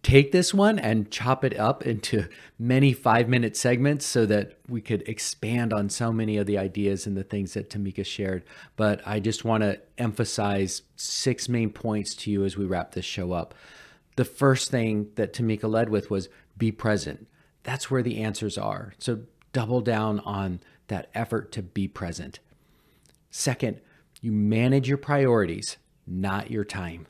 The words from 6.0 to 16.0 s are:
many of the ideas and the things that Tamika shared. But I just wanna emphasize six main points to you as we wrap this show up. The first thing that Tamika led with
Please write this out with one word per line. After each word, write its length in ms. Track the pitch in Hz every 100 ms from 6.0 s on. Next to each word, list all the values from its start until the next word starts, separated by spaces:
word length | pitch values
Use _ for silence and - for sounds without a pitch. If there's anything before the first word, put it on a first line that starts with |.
| 120
many 260 | 113 110 104
of 100 | 101
the 100 | 101
ideas 480 | 98 104 98 95 -
and 100 | 98
the 80 |
things 300 | 92 101 95
that 160 | 101 -
Tamika 340 | 104 98 92
shared. 400 | 98 - 98 92 - - - -
But 240 | 107 101 -
I 140 | 107
just 260 | 104 110 -
wanna 320 | 110 104 98 - -
emphasize 840 | 117 101 110 - 101 98 95 - _ -
six 520 | - - 135 123 -
main 220 | 120 110
points 460 | - 113 107 98 -
to 160 | 107
you 120 | 101
as 140 | 98 101
we 80 | 95
wrap 280 | 90 82
this 120 | - -
show 260 | - 90
up. 220 | 90 82 - - - - _ _ -
The 100 | 123
first 460 | - 139 131 -
thing 400 | 127 113 107 104 -
that 160 | 104
Tamika 360 | - 113 107 110
led 200 | 113 113
with 200 | 107